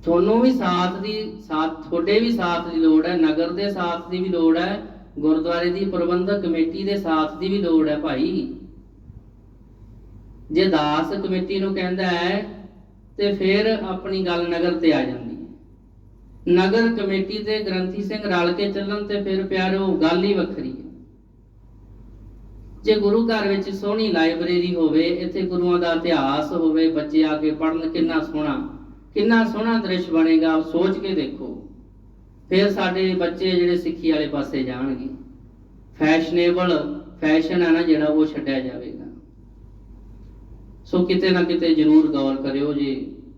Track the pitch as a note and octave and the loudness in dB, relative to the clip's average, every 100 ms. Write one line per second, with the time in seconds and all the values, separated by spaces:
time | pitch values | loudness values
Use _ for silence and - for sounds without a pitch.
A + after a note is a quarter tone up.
0 | - F3 G3 A3+ B3+ B3+ F#3+ F3+ F3+ F#3+ | 2 2 4 4 4 2 0 0 0 -2
1 | G#3 G#3+ G#3+ - - D#3 D#3+ - - E3+ | -6 -6 -8 -12 -8 -4 -4 -6 -6 -4
2 | E3+ G#3 A#3 G#3+ F3 E3+ E3+ E3 D#3+ D#3 | 2 2 2 0 -2 -2 -2 2 4 4
3 | F3+ F3+ D#3 D#3 E3 F3 G3+ F#3+ F3 E3+ | 4 2 2 2 -2 -2 -4 -2 -4 -4
4 | E3+ F3+ F#3 F3 D#3+ E3 F3+ G#3 - - | -6 -4 -2 2 2 2 0 -4 -8 -18
5 | - D3 D3+ D#3+ E3 E3+ F3 F#3 G3 F3 | -16 -4 0 2 0 -2 -2 -2 -2 -2
6 | E3+ F3+ F#3 G3+ F3 D#3+ E3 F#3+ G3 G3+ | 0 0 0 -2 0 0 -2 -2 -4 -2
7 | F3 D#3 D3+ D3+ F#3 G3+ F3 D#3+ D3+ D3 | 0 0 0 -4 -2 -2 2 2 2 0
8 | D3+ C3 D#3+ F#3+ C4 - - - - - | -2 -2 -2 -2 -6 -10 -16 -20 -20 -20
9 | - - - - - - - - - - | -20 -20 -20 -20 -20 -20 -20 -20 -20 -20
10 | - - - - - D#3 F#3+ D#3+ D3+ D#3 | -20 -20 -20 -20 -4 2 2 2 2 0
11 | D#3+ F#3+ F#3 F#3 - G3 G3 F#3+ F3+ F#3 | -2 -4 -2 -2 -2 -2 -2 -2 -4 -2
12 | F#3 F3 F3 G3+ - - - - - - | -2 0 0 -2 -4 -14 -18 -20 -20 -20
13 | - - G3+ G3 F#3+ G3+ A3 A3 F#3+ F#3 | -20 -4 -2 0 2 2 2 0 -2 -6
14 | G3 F#3+ F3 E3+ E3+ E3+ F3 D#3+ E3 C#3+ | -4 -2 -2 -2 -2 0 0 2 2 2
15 | B2+ A#2+ A#2 A#2+ - - - - - - | 0 -6 -10 -12 -14 -18 -20 -20 -20 -20
16 | - - - - - F3 F#3+ A3+ A3+ A3 | -20 -20 -20 -10 2 4 4 4 2 0
17 | F#3+ F#3+ F#3+ G#3+ G#3+ G#3+ G3 F#3 F#3 G3+ | -2 -2 -2 -6 -4 -4 -2 -2 -4 -4
18 | F#3+ G#3+ G#3 F3+ F3 F3+ G3+ G3 G3 G#3 | -6 -6 -2 0 0 0 -2 -2 -4 -6
19 | G#3 G3+ F#3+ F#3+ F#3+ F#3+ F#3+ F#3+ F#3+ D#3 | -4 -4 -2 -2 -2 -2 0 0 0 2
20 | D#3 F3+ G3 G3 - - C3 - - - | 2 2 0 0 -2 -6 -10 -12 -16 -20
21 | - - _ - - - - - - - | -20 -20 _ -20 -20 -20 -20 -20 -20 -20
22 | - - - - - - - - - G#3+ | -20 -20 -20 -20 -20 -20 -20 -6 2 4
23 | G3+ A3+ A#3 A3 G3 G3 F#3+ G3 G3+ G#3+ | 4 4 2 2 2 0 -2 -4 -2 0
24 | G#3+ E3 E3 E3 F3 F3+ F3+ E3+ D#3+ D#3 | 0 2 2 2 0 0 0 2 2 4
25 | E3+ F3+ E3+ G3 F#3 F3+ F3 F3 E3+ E3 | 2 0 -4 -4 -2 0 2 2 2 0
26 | E3+ D#3+ C3+ D3 D3+ F3 E3 D#3 D#3+ D4+ | 0 0 2 0 -2 0 2 4 2 2
27 | - A3 D#3 D4+ D4+ D#4 D#4+ D#4+ D#4+ E4 | 0 2 2 2 0 0 -2 -2 -2 0
28 | D#4+ D#4+ - D4+ D4+ C4 - - - - | 0 0 -2 -4 -2 -4 -6 -12 -18 -20
29 | - G#3+ A3 A#3 A3+ A3 A3+ A3+ F#3+ F3+ | -8 -2 2 4 2 -2 -2 -2 0 -4
30 | E3 D#3+ D#3+ D#3+ D#3+ D#3+ D#3 E3 F#3+ F#3+ | 0 2 4 4 4 0 0 0 0 0
31 | F#3+ E3 C3 - B2+ - - - - - | -2 -4 -4 -8 -12 -14 -16 -20 -20 -20
32 | - - - - - F#3 G3+ F#3+ F#3 F#3 | -20 -20 -20 -20 0 2 2 2 -2 0
33 | F#3 F3+ E3+ F3+ F#3+ F3+ F3 E3+ D#3+ - | 0 0 -2 -2 0 2 2 2 -2 -2
34 | D#3+ D3+ D3 C#3+ C3+ C3+ B2 B2+ C3+ B2 | 0 0 0 -4 -4 -4 -4 -4 -4 -6
35 | - - - - - - - - - - | -8 -12 -16 -20 -20 -20 -20 -20 -20 -2
36 | D#3 D#3+ D#3+ F3 F3 F3+ F3+ D#3 D3 - | 2 2 2 2 2 2 2 0 -2 -8
37 | - - D#3 D#3+ D#3+ F3+ E3+ D#3+ D#3+ D3+ | -12 -4 2 2 2 2 4 4 4 4
38 | D3+ D3+ D3+ C#3+ C3+ C3+ B2+ - - - | 4 2 2 0 -4 -4 -4 -8 -12 -14
39 | - - - - - - - - - - | -16 -18 -20 -20 -20 -20 -20 -20 -20 -20
40 | - - - - - - - - - F3+ | -20 -20 -20 -20 -20 -20 -20 -20 -2 0
41 | F3+ F#3 F#3 F3+ E3+ D#3+ E3 D#3 D#3 D#3 | 2 2 2 2 2 0 2 4 6 6
42 | D3 C#3 C3+ C3+ C3+ C#3 D3 C#3+ C#3 C3 | 6 2 0 -2 -2 -2 -2 -2 -2 -4
43 | - - - | -8 -14 -20